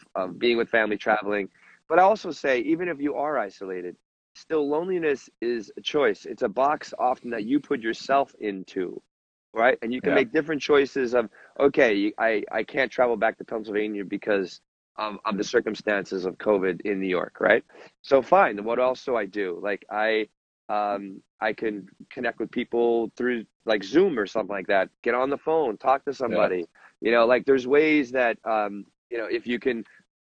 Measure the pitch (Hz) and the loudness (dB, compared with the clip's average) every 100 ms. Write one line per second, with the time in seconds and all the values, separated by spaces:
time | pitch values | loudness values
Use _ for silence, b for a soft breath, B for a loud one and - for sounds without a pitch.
0 | _ - 92 98 120 117 113 113 107 104 | _ -6 -6 -2 2 2 2 0 0 0
1 | - 107 101 104 95 b b b - 165 | 0 0 0 -4 -4 b b b 0 4
2 | 190 214 190 143 143 127 110 165 180 143 | 6 4 -4 -4 0 0 0 -2 -2 -4
3 | 143 113 147 139 101 - 95 92 87 85 | -4 -2 -2 -2 -4 -8 -10 -8 -10 -12
4 | _ _ _ - - 156 143 151 180 180 | _ _ _ -20 -4 -2 0 -2 -2 -2
5 | 160 139 - _ 117 120 101 - - 151 | -2 -2 -6 _ -4 -4 -6 -12 -4 2
6 | 127 95 - 113 120 104 139 151 - - | 2 0 -6 -4 -2 0 0 0 -6 -2
7 | 123 127 120 117 107 143 - 143 110 113 | -2 -2 -6 -6 0 0 0 -4 -4 -6
8 | - 139 135 - 107 95 92 98 90 - | 0 0 0 -4 -8 -6 -8 -6 -6 -8
9 | - _ _ _ _ 113 120 - 117 127 | -18 _ _ _ _ 2 2 2 -2 -4
10 | 143 139 120 151 151 151 - 143 135 139 | 2 2 2 0 -2 -2 2 4 4 0
11 | 123 123 110 B B - 139 143 127 101 | 0 0 0 B B 0 2 4 4 4
12 | 104 - 113 107 104 110 110 143 127 - | 0 0 0 0 -2 -6 -4 -2 -2 0
13 | 123 110 110 104 - 117 107 104 107 104 | 0 2 -2 -2 -8 -8 -4 -4 -2 -4
14 | 90 - - 101 90 - _ _ _ - | -6 -6 -2 0 -2 -8 _ _ _ -8
15 | 107 98 110 98 104 120 113 104 - 101 | -8 -6 -4 -4 0 0 0 -4 -2 -2
16 | 90 95 92 85 110 101 92 87 107 98 | -2 -6 -6 -2 0 2 0 -2 -4 -4
17 | 95 87 - - - 113 - B B _ | -2 -2 -4 0 2 2 0 B B _
18 | - 135 120 185 170 101 107 120 127 127 | 2 2 4 4 4 0 -4 0 0 -2
19 | - 117 101 101 95 85 98 98 - 104 | -2 -2 -2 -4 -4 -4 -6 -6 -6 -2
20 | 110 110 107 _ _ _ - 104 104 101 | 0 0 -2 _ _ _ -6 -2 -2 -4
21 | 101 95 - - 110 104 113 104 92 - | -8 -14 -20 -6 -4 -2 -4 -6 -10 -20
22 | - - 120 - 110 123 117 117 117 117 | -16 -6 -6 -4 -6 -6 -2 0 2 2
23 | 113 - 123 120 104 _ - 107 95 135 | -2 -2 -2 -2 -6 _ -2 -2 2 4
24 | 196 127 98 110 95 101 95 98 92 _ | 4 2 -2 -4 -4 -4 0 2 0 _
25 | 120 120 131 139 - 160 139 101 131 135 | -2 0 0 -2 0 0 0 0 2 2
26 | - 131 123 107 101 90 82 b b _ | 0 -4 -2 2 2 0 -6 b b _
27 | 110 117 117 123 117 135 123 143 156 151 | 2 4 6 4 4 2 4 4 6 4
28 | 123 127 120 107 113 110 104 101 98 _ | 2 0 0 0 -2 -2 -2 -6 -14 _
29 | _ 120 104 113 117 120 135 117 - b | _ -8 -4 -4 -4 -2 -2 -4 -6 b
30 | _ _ _ | _ _ _